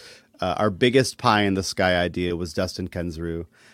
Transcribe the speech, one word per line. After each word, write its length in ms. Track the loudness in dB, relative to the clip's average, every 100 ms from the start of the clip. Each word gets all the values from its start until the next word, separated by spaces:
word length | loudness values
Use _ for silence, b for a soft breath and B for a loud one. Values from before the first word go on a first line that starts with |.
| B B B _
Uh, 140 | -4 0
our 120 | 0
biggest 480 | 2 4 4 2 0
pie 260 | 2 4
in 100 | 4
the 100 | 0
sky 340 | -2 0 2 2
idea 340 | 0 -2 -2 -2
was 160 | -4
Dustin 340 | -4 -4 -4 -8
Kensrue. 580 | -6 -6 -6 -6 -6 -10 b b